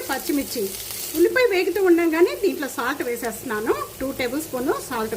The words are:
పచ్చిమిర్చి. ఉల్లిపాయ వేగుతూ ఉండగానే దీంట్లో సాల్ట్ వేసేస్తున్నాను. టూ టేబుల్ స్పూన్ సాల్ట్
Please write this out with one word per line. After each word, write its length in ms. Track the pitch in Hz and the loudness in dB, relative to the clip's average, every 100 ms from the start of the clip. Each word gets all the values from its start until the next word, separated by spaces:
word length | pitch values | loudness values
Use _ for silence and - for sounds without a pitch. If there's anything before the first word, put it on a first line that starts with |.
| - | 2
పచ్చిమిర్చి. 560 | 262 - 285 - 254 196 - - - - 311 | -2 -2 -2 -2 -2 -4 -6 -10 -10 -6 2
ఉల్లిపాయ 280 | 403 508 494 | 4 6 4
వేగుతూ 300 | 370 370 359 370 | 4 2 2 6
ఉండగానే 440 | 339 330 320 392 571 392 | 6 4 4 4 4 0
దీంట్లో 240 | 269 269 - | 0 -4 -4
సాల్ట్ 260 | 240 277 254 | -4 -2 -4
వేసేస్తున్నాను. 680 | 240 240 208 269 214 233 - - - | -4 -6 -6 -4 -2 0 -2 -4 -6
టూ 80 | 269 269 | -6 -4
టేబుల్ 200 | 247 277 311 | -4 -4 -4
స్పూన్ 260 | 254 269 539 - | -2 -2 -2 -4
సాల్ట్ 260 | 240 220 | -4 -4